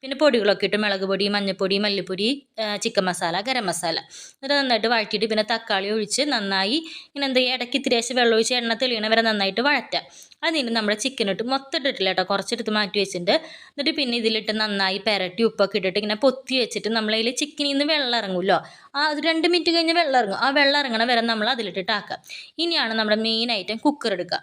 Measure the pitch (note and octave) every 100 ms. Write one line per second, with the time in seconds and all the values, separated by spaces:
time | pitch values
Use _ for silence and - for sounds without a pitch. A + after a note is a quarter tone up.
0 | C4 C4+ D4+ A#3+ G3+ G3 G3 G#3 G#3+ G3
1 | F#3+ G3 G3+ G3+ G3 F#3 G3 G3 G#3 G3+
2 | F#3 F#3 G#3+ C#4+ _ - A3 G#3 A3+ A3
3 | F#3 F3 F3 F3 G#3 C4 G3 E3 E3+ D#3+
4 | - - - - C4+ C#4+ C4+ A3+ G#3+ A#3
5 | G#3 G#3+ G#3+ G#3+ G#3+ A3+ - G3+ G3 A3
6 | G#3 A3+ D4 B3 G3 G3 G3 D4 E4 -
7 | - C#4+ C#4 B3+ B3+ B3+ A#3+ C4 C4+ A#3+
8 | A3+ B3+ A#3+ A3+ A3 B3 A#3 A3+ B3+ A#3
9 | G#3+ A3+ A3+ G#3+ G3 F#3+ C4 C#4+ - F3
10 | - - - _ D#4+ D#4+ A#3+ A3+ G#3 G#3
11 | C4+ C4+ G3+ F#3 A3+ C4+ C4+ E4 C4 A3+
12 | F#3+ F#3 F#3 G3 F#3+ A3+ A3 G#3+ G#3 G#3
13 | F#3+ F#3 F3 D4+ - - - - C#4+ D4
14 | C4 A#3+ A3+ A3 A3 G#3+ G#3+ G3+ F#3+ F#3+
15 | G3 G3+ F#3 F3 A3+ - G3 G3+ F#3 F#3
16 | G#3 G#3+ C4+ B3+ - C4 A3+ G#3 G#3 A3+
17 | G#3+ A3 A3+ B3+ D4 - C#4+ C#4 D4 D#4
18 | B3+ A#3+ G3+ F#3 F#3 F3+ - - - C#4
19 | D4+ D4+ D#4 E4 D#4+ F4 D#4+ E4 E4 E4
20 | D#4+ C4 G#3+ F#3+ B3 C#4 C#4 C#4+ C#4 A3+
21 | A#3 A#3+ A#3 A3 G#3+ B3+ G#3 F#3 F3+ G#3+
22 | - - - - - - E4+ E4 A#3+ A3+
23 | G#3+ G#3+ A3 A3+ A#3+ A3 F3+ A3+ D4+ D4
24 | A#3 F#3+ E3+ D3